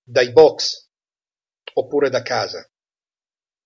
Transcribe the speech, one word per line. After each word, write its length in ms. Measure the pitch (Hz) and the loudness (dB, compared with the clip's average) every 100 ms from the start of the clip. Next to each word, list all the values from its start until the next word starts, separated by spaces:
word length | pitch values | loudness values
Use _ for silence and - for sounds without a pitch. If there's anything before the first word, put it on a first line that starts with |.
dai 300 | _ 123 123 | _ -2 2
box 580 | 123 156 - - - _ _ _ _ _ _ _ _ - | 6 4 4 -8 -10 _ _ _ _ _ _ _ _ -8
oppure 360 | - - 143 139 | -6 -4 -2 -2
da 120 | 123 | -4
casa. 480 | 113 120 98 85 - _ _ _ _ _ _ _ _ _ | -6 -6 -6 -10 -18 _ _ _ _ _ _ _ _ _